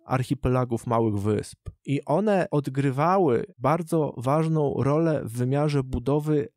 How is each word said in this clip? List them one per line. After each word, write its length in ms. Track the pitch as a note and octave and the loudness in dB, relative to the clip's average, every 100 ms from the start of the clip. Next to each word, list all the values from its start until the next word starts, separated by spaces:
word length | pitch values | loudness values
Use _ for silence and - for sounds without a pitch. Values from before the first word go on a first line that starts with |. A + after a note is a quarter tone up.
| - | -4
archipelagów 800 | B2+ B2+ C#3+ C3 B2+ B2 A#2 - | -4 -2 -2 0 0 0 -2 0
małych 320 | A#2 A2+ G#2 | 0 2 0
wysp. 400 | G2+ G#2 - - - - - | 0 -2 -4 -12 -18 -14 -4
I 200 | C#3 - | -4 0
one 420 | D3+ G#3+ G3 D#3+ | 0 2 2 2
odgrywały 920 | D3 C#3+ C#3 C#3 B2+ D#3+ F#3+ E3 A#2 - - | -2 -2 -2 -2 0 2 4 4 2 -2 -2
bardzo 560 | B2+ E3 E3 E3 C#3+ - | 0 0 0 -2 -2 -2
ważną 560 | A#2+ D3+ D#3+ D#3+ C#3+ - | 0 2 2 0 0 0
rolę 380 | B2 D3+ E3 D3+ - | 0 2 2 0 -4
w 60 | |
wymiarze 520 | A#2 B2 C#3 D3+ C#3+ | -4 -2 0 0 0
budowy 640 | C3 B2+ A#2+ D3 D3+ D3+ - | -2 -4 0 0 2 0 -2